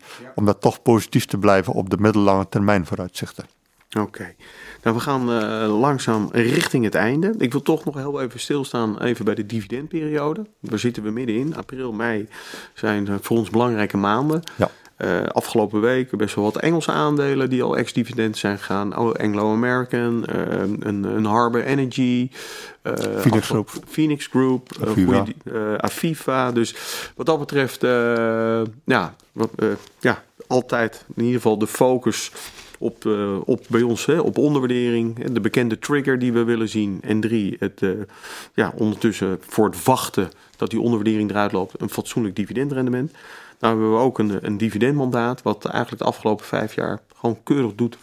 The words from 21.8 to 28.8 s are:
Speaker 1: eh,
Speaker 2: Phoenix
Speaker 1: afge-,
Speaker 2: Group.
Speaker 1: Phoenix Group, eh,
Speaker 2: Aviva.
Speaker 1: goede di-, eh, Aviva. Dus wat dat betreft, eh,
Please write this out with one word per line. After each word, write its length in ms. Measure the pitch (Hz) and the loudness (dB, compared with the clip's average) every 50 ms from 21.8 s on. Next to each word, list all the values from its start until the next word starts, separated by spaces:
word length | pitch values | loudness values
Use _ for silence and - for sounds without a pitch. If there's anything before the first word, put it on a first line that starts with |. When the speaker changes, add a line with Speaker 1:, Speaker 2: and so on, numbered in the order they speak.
| 135 127 117 - 131 123 123 123 123 131 - - - - - - - - - - | 0 -2 0 0 2 2 2 2 0 -2 -6 -10 -14 -14 -14 -14 -16 -18 -20 -10
Speaker 1:
eh, 120 | _ 113 113 | _ -6 -4
Speaker 2:
Phoenix 320 | 104 107 104 104 104 98 | -4 -4 -4 -4 2 4
Speaker 1:
afge-, 160 | - 110 110 | 4 4 4
Speaker 2:
Group. 300 | 104 - - 110 104 - - - - - | 2 2 0 -2 -2 -4 -8 -14 -16 -8
Speaker 1:
Phoenix 400 | - - 156 156 147 143 - - | -2 0 0 0 0 -2 -4 -2
Group, 440 | - 127 131 131 131 127 127 - - - | 0 2 2 2 2 0 -2 -8 -8 -4
eh, 60 | - 110 | -4 0
Speaker 2:
Aviva. 260 | 107 101 92 90 95 98 | 2 4 4 6 4 4
Speaker 1:
goede 60 | 101 110 - - - | 2 0 -4 -10 -12
di-, 80 | - | -8
eh, 220 | - 110 107 104 107 | -6 -4 -2 -2 -2
Aviva. 760 | - - 101 - - - 165 156 - - - 131 131 127 123 | -2 -2 -4 -2 -2 -2 -2 -2 -2 -2 -2 0 2 0 2
Dus 240 | 120 120 117 - - - - - - - - - - | 2 2 0 0 -2 -8 -10 -10 -10 -10 -10 -12 -10
wat 100 | - 127 | -2 0
dat 140 | 139 160 151 | 0 0 0
betreft, 440 | 143 143 147 143 135 120 - - - | 0 -2 0 0 0 0 0 0 2
eh, 800 | 123 123 120 117 117 117 117 117 113 113 113 113 113 113 113 113 110 110 - | 2 4 4 4 2 2 2 2 2 0 0 0 0 2 0 0 -2 -6 -6